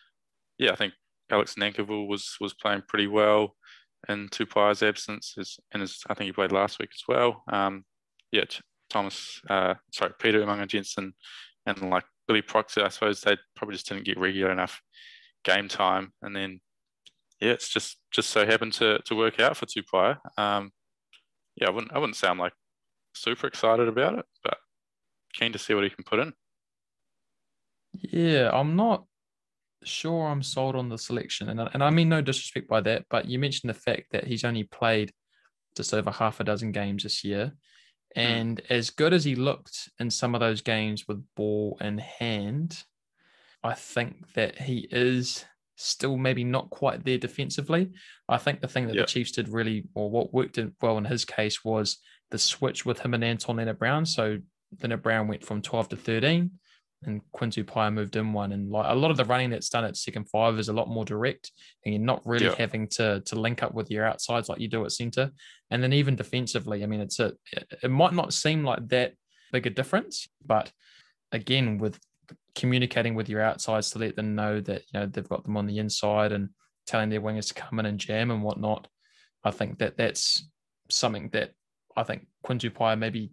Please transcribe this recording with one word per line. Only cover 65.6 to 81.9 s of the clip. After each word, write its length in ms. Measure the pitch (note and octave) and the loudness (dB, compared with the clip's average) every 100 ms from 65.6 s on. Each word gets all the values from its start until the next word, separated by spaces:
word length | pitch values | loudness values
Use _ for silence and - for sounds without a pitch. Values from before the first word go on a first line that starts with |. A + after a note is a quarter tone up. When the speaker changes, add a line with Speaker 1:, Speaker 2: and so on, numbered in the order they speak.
| - | -4
Speaker 2:
And 120 | A#2+ | 0
then 120 | B2+ | 4
even 220 | C#3 C#3 B2+ | 4 4 2
defensively, 680 | - B2+ B2 B2 G#2 G#2 | 0 -4 -2 -4 -2 -4
I 40 | G#2 | -2
mean, 140 | G#2+ | -4
it's 180 | G2 - | -4 0
a, 140 | A2 - - - - - | 0 -2 -10 -10 -10 -6
it 100 | B2+ | 0
might 220 | C3 F3 | 4 4
not 200 | F3 D#3 | 4 0
seem 300 | C#3+ D3+ D#3 | 0 2 2
like 240 | C#3+ A#2+ A#2 | 2 -2 0
that 240 | B2+ B2 - _ _ _ | 2 2 -4 _ _ _
big 160 | B2+ B2 | -2 -2
a 20 | |
difference, 580 | G2 C3+ G3 - - - _ - | -2 0 0 -2 -8 -12 _ 2
but 260 | A2 - _ _ - _ _ - | 2 2 _ _ -20 _ _ -8
again, 460 | A#2 G#2 C3 B2 G#2+ | -6 0 2 2 0
with 220 | G#2+ - _ _ _ - _ - | -2 -4 _ _ _ -20 _ -4
communicating 600 | B2+ B2+ B2 - A#2 A2 | 2 2 2 2 0 0
with 140 | G#2+ | -2
your 120 | G#2+ | 2
outsides 480 | G#2+ - - A2 G#2+ | 2 0 0 0 0
to 80 | A2 | -2
let 160 | A2+ - | -4 -2
them 200 | A2 G#2 | -2 0
know 260 | G#2+ G#2+ | 0 -2
that, 200 | G2+ G2 | -2 -6
you 180 | - G2+ | -6 -4
know, 60 | G2+ | -4
they've 220 | G2 F#2 | -4 -4
got 160 | - | -6
them 140 | - G#2+ | -2 -2
on 80 | G#2 | -2
the 140 | G#2 | -2
inside 520 | G#2+ - G#2 G#2+ G#2+ | -2 0 2 4 4
and 180 | G#2 G2 - _ _ - | 2 -4 -6 _ _ -2
telling 240 | A2+ G#2+ | 0 0
their 120 | G#2+ | 0
wingers 260 | G#2+ G#2+ G2+ | -2 -4 -4
to 60 | |
come 260 | - - A2 | -8 -6 -4
in 60 | G#2+ | -2
and 140 | G#2 | -2
jam 320 | - A2 A#2+ | -2 -2 0
and 120 | A2+ | 0
whatnot, 440 | G#2 G#2+ G#2+ G#2+ - _ _ _ _ _ | -2 -2 -2 -2 -6 _ _ _ _ _
I 80 | G#2 | -4
think 280 | - G#2+ - | -2 -4 -2
that 180 | G#2+ - | -4 0
that's 500 | A#2 - - - - _ _ _ - | -2 0 0 0 -2 _ _ _ -4
something 400 | - B2 G#2+ - | 0 0 0 -4
that 180 | A2 - _ _ _ _ | -2 -4 _ _ _ _